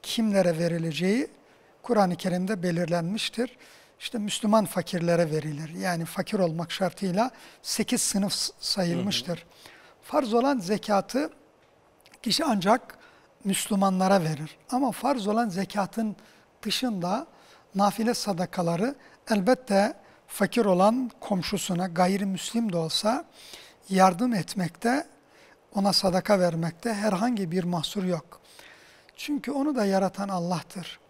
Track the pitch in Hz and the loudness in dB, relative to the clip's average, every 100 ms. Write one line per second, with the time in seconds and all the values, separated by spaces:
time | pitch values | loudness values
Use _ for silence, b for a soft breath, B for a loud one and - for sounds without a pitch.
0 | - - 220 202 175 160 170 165 165 143 | -6 -2 2 4 2 2 0 0 -2 0
1 | 180 226 302 - b b b b - 226 | 0 2 -2 -10 b b b b 0 4
2 | 185 175 190 180 185 180 180 170 170 175 | 4 2 -2 -2 -2 -2 -2 0 0 0
3 | 165 214 - - 247 - B B B B | -2 -4 -4 -4 -6 -6 B B B B
4 | - 233 208 - 214 220 196 - 165 180 | -10 -6 -4 -2 4 4 4 -4 -4 -2
5 | 170 170 165 156 151 147 156 175 190 170 | 2 2 2 0 -4 -8 -10 -6 -4 -2
6 | 165 - 180 208 175 160 170 - 180 - | -4 -6 -4 0 0 -2 -6 -2 -4 -2
7 | 190 175 247 B B B - - 220 247 | -2 0 0 B B B -6 -4 0 0
8 | - 196 190 - - - - - 175 170 | 0 0 0 -2 -4 -6 -4 -2 0 0
9 | 196 190 - 170 - B B B B B | -2 -4 -4 -8 -10 B B B B B
10 | - 302 254 233 262 269 175 202 - 202 | -2 -2 2 2 2 0 -2 -4 0 0
11 | - 254 302 - _ _ _ _ _ _ | 0 -4 -4 -8 _ _ _ _ _ _
12 | - - 240 196 320 214 175 240 - - | -20 -10 -2 -2 0 2 4 2 2 -20
13 | B B B _ 202 190 - 202 196 185 | B B B _ -4 -2 0 2 2 2
14 | 185 196 156 151 156 - - 254 269 - | 4 4 2 -4 -8 -14 -6 -2 0 0
15 | 247 277 196 214 233 175 190 202 185 - | 0 0 0 0 0 -4 -4 -2 -4 -2
16 | 220 190 B B B _ 214 - 254 202 | -4 -6 B B B _ -6 -2 -2 -2
17 | 170 214 330 B B B B 190 202 - | -2 -2 -4 B B B B 2 2 2
18 | 226 240 - 175 180 - 170 170 233 285 | 0 0 -2 -2 -4 -2 -2 0 -2 -4
19 | B B - 214 185 254 - 196 208 - | B B -2 0 2 0 2 2 2 -2
20 | B B B - 196 240 214 180 196 240 | B B B -2 0 2 2 6 6 4
21 | 247 - - 190 160 196 - 170 185 165 | -4 -8 -4 -4 -2 -4 -2 -4 -2 2
22 | 180 196 196 190 - 233 226 170 160 - | 2 2 -2 -4 -4 -2 0 -2 -2 0
23 | 208 262 330 B B B B B - 190 | 0 0 -4 B B B B B -2 6
24 | 190 175 247 220 156 - 170 - 226 269 | 6 6 0 0 -2 -4 -4 -2 0 0
25 | - - b b b b _ 202 196 180 | -4 -16 b b b b _ 0 2 2
26 | 190 180 180 202 180 165 165 - 233 208 | 2 0 2 4 4 0 -4 -4 -4 0
27 | 214 190 233 233 185 180 175 175 - 208 | 0 2 0 0 -2 -2 -2 -2 -2 -4
28 | 185 170 - - B B B B B B | -2 -2 -6 -20 B B B B B B
29 | B - - 285 - 277 285 254 202 190 | B -14 -6 -4 -2 -2 0 2 2 2
30 | 190 185 196 185 170 175 - 190 165 - | 0 -2 -6 -4 -2 -4 -6 -14 -14 -16
31 | _ | _